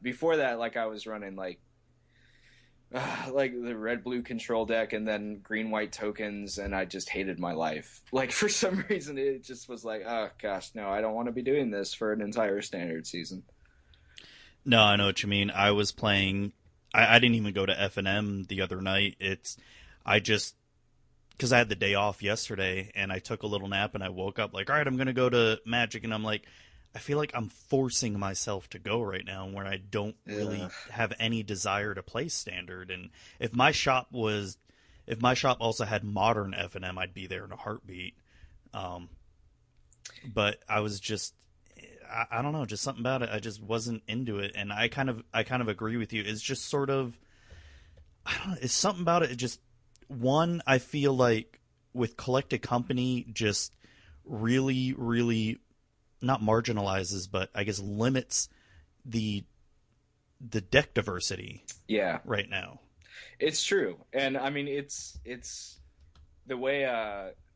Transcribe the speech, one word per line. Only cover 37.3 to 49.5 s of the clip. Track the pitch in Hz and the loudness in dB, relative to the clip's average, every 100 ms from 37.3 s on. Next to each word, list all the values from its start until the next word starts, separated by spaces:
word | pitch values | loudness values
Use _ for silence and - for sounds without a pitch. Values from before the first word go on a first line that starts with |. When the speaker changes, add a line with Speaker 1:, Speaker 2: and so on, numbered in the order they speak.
| 95 | -8
Speaker 2:
in | 98 | -10
a | 95 | -10
heartbeat. | 107 110 98 92 92 - _ - - - _ | -8 -8 -12 -12 -12 -14 _ -20 -20 -20 _
Um, | 101 92 90 90 - - _ _ _ _ _ _ - - - 120 | -10 -8 -10 -14 -20 -20 _ _ _ _ _ _ -20 -20 -16 -6
but | 107 104 104 - | 2 2 2 -2
I | 107 | 0
was | 107 101 | 0 -4
just, | - 107 - - _ _ - - - - - | -4 -4 -4 -8 _ _ -20 -20 -20 -20 -8
I, | 113 120 | -4 -2
I | 117 | -2
don't | 143 | -2
know, | 151 113 | -2 -4
just | 107 | -4
something | 139 117 | -4 -2
about | 120 131 | -2 0
it. | 117 | 0
I | 107 | -4
just | 110 104 | -6 -10
wasn't | 107 113 117 113 - | -4 -2 -2 -6 -4
into | 113 120 101 | -4 -2 -2
it. | 98 101 | -4 -4
And | 101 | -6
I | 104 123 | 0 0
kind | 139 135 | 2 -2
of, | 113 - | -2 -2
I | 113 | -2
kind | 104 127 | 0 0
of | 113 | 0
agree | 101 110 117 | -2 -2 -2
with | 107 | -2
you. | 113 104 | -2 -2
It's | 107 | -4
just | - 135 - | -4 -4 -2
sort | 147 139 | -2 2
of, | 135 127 - - - - - - - - - - _ - | 0 -2 -8 -20 -20 -20 -20 -20 -20 -20 -20 -20 _ -6
I | - | -4
don't | 196 | -4
know, | 175 | -4
it's | 123 | 0
something | - 196 180 | 2 2 2
about | 170 175 | 2 4
it. | 160 | 4
It | 123 | 0
just, | 123 | -4